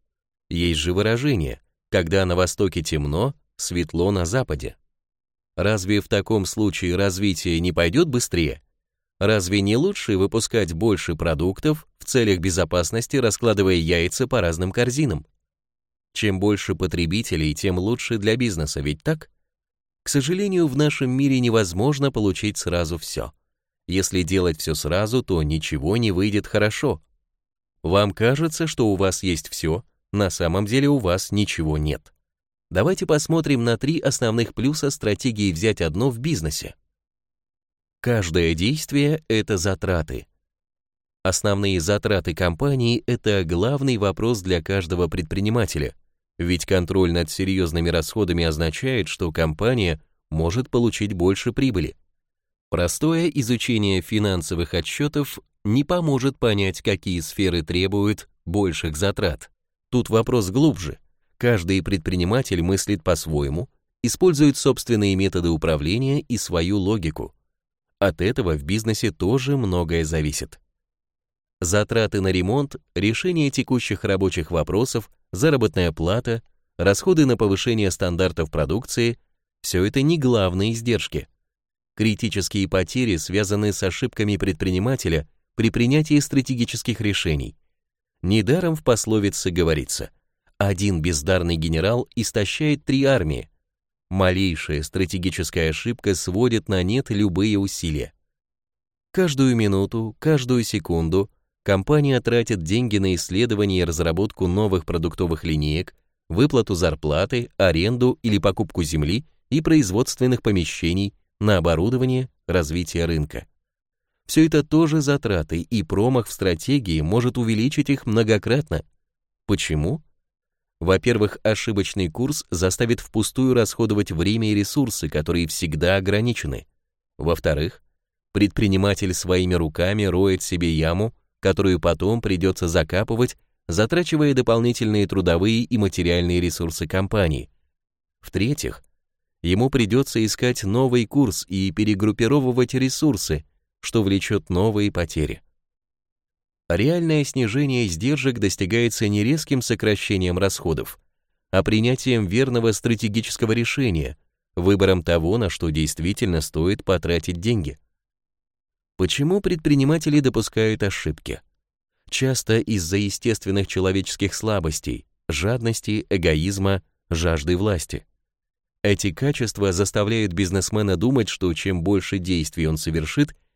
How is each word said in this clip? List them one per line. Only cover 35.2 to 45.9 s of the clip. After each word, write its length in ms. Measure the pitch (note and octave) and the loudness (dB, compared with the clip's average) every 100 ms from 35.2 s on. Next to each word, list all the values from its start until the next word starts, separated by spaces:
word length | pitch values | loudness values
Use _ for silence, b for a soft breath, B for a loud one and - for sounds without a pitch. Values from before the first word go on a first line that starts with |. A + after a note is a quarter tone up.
| - G#2+ G2+ | -2 0 0
«взять 280 | D#2+ A2 G2+ | 2 0 0
одно» 300 | E2 D#2+ C3+ | -2 0 -2
в 80 | A#2 | -2
бизнесе. 560 | D3+ C#3+ D#2 - - - _ _ _ _ _ _ _ _ _ _ _ _ | -4 -2 -4 -6 -10 -16 _ _ _ _ _ _ _ _ _ _ _ _
Каждое 540 | B2 A2+ E2+ E2+ E2+ | -2 0 0 2 2
действие — 680 | D#2+ G2+ D#3 - C#3+ C#3+ D#3 - | 2 0 -2 -2 0 2 0 0
это 280 | A2 G#2 G2+ | -2 0 0
затраты. 720 | F#2+ F#2 F#2+ F2 D#2 A#1+ - _ _ _ _ _ _ _ _ _ | 0 -2 0 -2 -2 -8 -12 _ _ _ _ _ _ _ _ _
Основные 560 | F#2+ F2+ G#2+ G2+ G2+ F#2 | -2 0 0 2 2 0
затраты 560 | D#2+ G#2 A2 G2 E2+ | 0 0 2 0 0
компании — 720 | D#2 F2+ E2 C#3+ C3+ A#2 A#2 - | -2 -2 0 0 2 2 0 0
это 380 | A#2+ G#2+ G2+ | -2 0 0
главный 540 | E2 E2+ A2 C#3+ C3+ A2+ | 0 0 0 0 0 0
вопрос 440 | G2 E2+ A2 A#2 | 0 0 -2 -2
для 180 | F#2 F2 | 0 -2
каждого 420 | D#2 G2 E2 F2 F2 | 0 -2 -2 -2 0
предпринимателя, 880 | F2+ D#2+ F#2+ G#2 A#2+ G#2 - C#2+ | -2 -4 -2 0 0 0 -2 -6